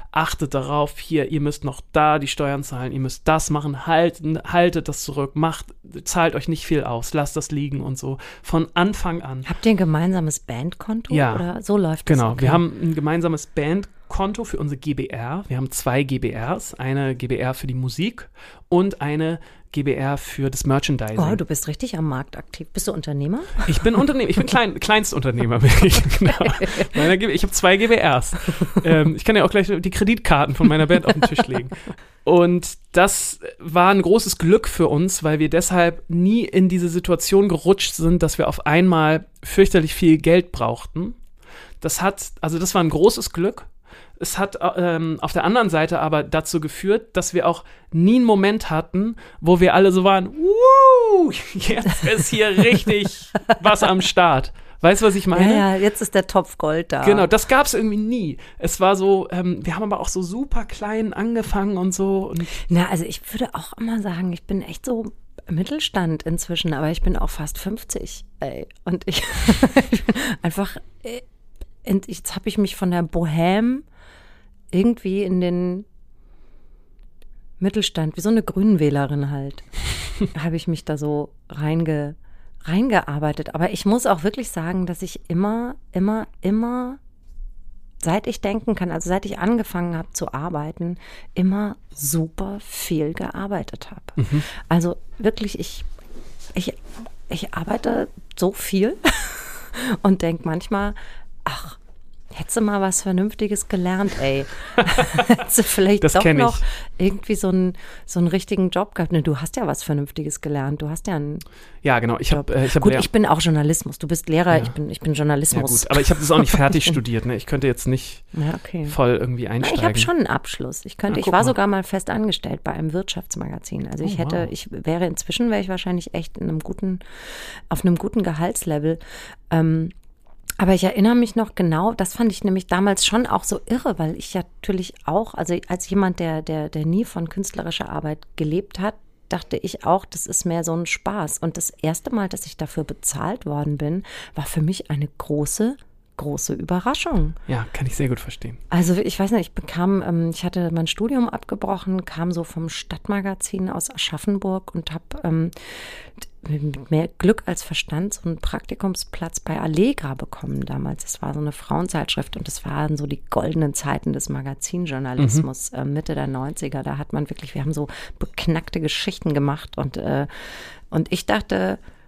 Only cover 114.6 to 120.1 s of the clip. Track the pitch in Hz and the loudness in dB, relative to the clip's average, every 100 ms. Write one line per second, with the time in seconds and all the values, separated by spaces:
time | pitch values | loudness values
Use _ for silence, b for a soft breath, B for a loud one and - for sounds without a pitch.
114.6 | 117 151 147 - 160 147 151 143 151 - | 2 -4 -6 -4 -2 0 2 2 2 0
115.6 | 131 120 - 139 139 156 151 160 147 - | 2 0 2 2 4 2 4 6 6 6
116.6 | 139 - - 147 117 113 123 110 - 143 | 6 4 2 0 0 -2 -2 -4 -2 0
117.6 | 135 120 - 127 - - - - 151 170 | 2 0 0 -2 -4 -16 -10 -4 -2 -4
118.6 | - 175 147 147 123 120 123 123 107 117 | -6 -6 -4 2 2 2 0 -4 -4 -2
119.6 | - 170 - 110 - | -2 0 0 2 2